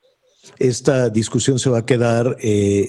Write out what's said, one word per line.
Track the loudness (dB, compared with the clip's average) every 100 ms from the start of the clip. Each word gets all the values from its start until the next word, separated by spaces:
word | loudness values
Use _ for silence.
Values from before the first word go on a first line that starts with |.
| _ _ _ _ -20 -4
Esta | -2 0 0 2 0
discusión | 0 -2 -2 0 0
se | 0
va | 0
a | 0
quedar, | 0 2 0 -2 -2
eh, | -2 0 2 2